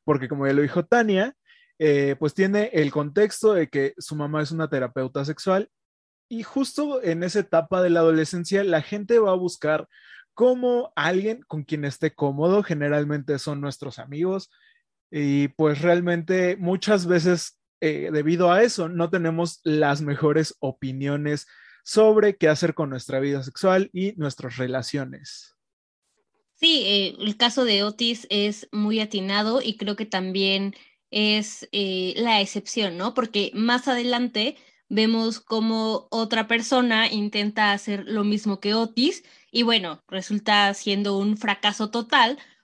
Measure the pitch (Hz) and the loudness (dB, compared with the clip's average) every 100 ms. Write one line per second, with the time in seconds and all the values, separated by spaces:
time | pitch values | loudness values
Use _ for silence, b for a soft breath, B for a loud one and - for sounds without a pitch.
0 | - 139 127 143 139 143 143 175 165 240 | 0 0 -2 -2 2 2 2 0 2 2
1 | 220 190 240 - _ b b - 156 143 | 4 2 0 -6 _ b b 0 2 4
2 | 139 139 151 - 190 208 214 165 143 147 | 2 0 0 0 2 2 0 2 2 0
3 | 147 180 214 - 214 185 147 143 139 - | 0 2 2 2 2 4 2 0 -2 -4
4 | - 151 147 151 147 165 151 143 123 135 | -10 -6 -4 -2 -2 -4 -2 -2 -2 -4
5 | 131 143 139 151 190 190 - _ _ _ | -4 -4 -6 -4 0 0 -2 _ _ _
6 | _ _ - 226 202 269 262 - 294 254 | _ _ -12 -12 -6 -4 -2 -2 -4 -2
7 | 190 165 175 208 - 165 156 185 180 170 | -2 -2 -2 -2 0 0 2 2 2 4
8 | 165 160 156 175 165 196 196 160 - 208 | 4 4 0 -4 -2 0 2 0 -2 -6
9 | 202 233 202 185 180 - 151 156 - B | 2 4 4 2 -2 -4 -2 -2 -4 B
10 | B B B - 247 254 247 240 - - | B B B 2 2 2 0 0 -2 -2
11 | 156 185 214 247 - 156 139 147 143 - | 0 0 0 -4 -8 -10 -6 -4 -4 -2
12 | 156 - 143 139 170 202 190 151 147 147 | -4 0 -2 0 2 2 0 -2 0 0
13 | 147 147 139 139 151 143 143 - 139 120 | 0 -2 -4 -4 -4 -6 -8 -8 -12 -14
14 | 127 147 180 190 - b b b b _ | -12 -4 -4 -4 -8 b b b b _
15 | _ 151 143 143 139 - 156 147 175 175 | _ -4 0 0 0 2 0 2 4 4
16 | 175 170 160 185 180 185 175 185 208 202 | 2 -2 0 0 0 0 -2 0 2 2
17 | 175 180 175 175 - - _ - 165 147 | 4 2 4 0 -2 -16 _ -6 -4 -2
18 | 165 151 151 175 175 185 233 - 165 170 | -2 0 0 4 4 6 4 2 -4 -2
19 | 165 180 165 165 170 - 160 151 147 147 | -2 0 0 -2 -4 -4 0 2 2 0
20 | 147 139 151 151 156 - 135 - 135 135 | -2 0 2 2 0 -4 -8 -6 -8 -6
21 | 139 147 147 147 - B B B - 214 | -4 -2 -2 -4 -8 B B B -2 4
22 | 220 214 208 196 156 151 170 160 143 131 | 6 6 4 4 4 4 0 -2 -4 -6
23 | - 131 143 139 131 - 190 185 196 180 | -4 -2 -2 -2 -6 -2 2 2 0 -4
24 | 196 208 143 - 127 120 127 127 - 143 | -4 -4 -6 -6 -10 -6 -4 -4 -4 -6
25 | 131 139 135 - - _ _ _ _ _ | -8 -12 -18 -20 -20 _ _ _ _ _
26 | _ _ _ _ _ - 330 294 196 202 | _ _ _ _ _ 0 2 2 0 0
27 | 190 - 214 208 240 262 233 202 208 214 | -2 -4 -6 0 0 0 0 2 0 -2
28 | 233 233 - 202 208 208 - 208 208 220 | -4 -4 -4 -2 -2 -4 -8 -4 -2 -2
29 | 214 208 190 208 214 240 226 214 202 202 | -2 -4 -2 -2 0 0 -2 -6 -6 -6
30 | 214 190 185 190 190 196 196 - B B | -6 -4 -4 -2 0 0 -4 -8 B B
31 | _ 208 214 214 214 - - 202 196 185 | _ -2 0 0 -2 -12 -8 -4 -2 -2
32 | 185 - 233 214 196 202 - 226 196 170 | -4 -2 0 2 0 -6 -6 -4 -4 -4
33 | 220 247 226 208 196 208 226 254 269 240 | -4 -2 -2 -2 -2 -2 0 0 0 -2
34 | 240 240 247 214 247 - b b b 202 | 0 -2 -2 -2 -4 -6 b b b 0
35 | 220 226 226 220 - 226 226 226 220 214 | 2 2 0 -4 -4 -2 0 0 -2 -4
36 | - 226 220 226 220 233 226 262 240 220 | -4 -4 -2 -2 0 0 2 2 4 2
37 | 226 214 208 208 208 214 208 202 220 202 | 2 0 -2 -2 -2 2 2 2 -2 -6
38 | - 214 208 208 214 196 202 220 226 233 | -4 -2 0 0 -2 -2 0 0 0 0
39 | 302 - - b b 233 233 220 175 147 | 0 -2 -10 b b -2 2 0 -2 -12
40 | - 190 - 208 214 208 202 202 208 196 | -10 -10 -4 -4 2 4 2 0 -2 -2
41 | 202 196 202 214 214 196 208 208 214 233 | -2 0 -2 -2 -2 -2 -2 -2 -4 -6
42 | 226 277 233 285 B B | 0 4 4 0 B B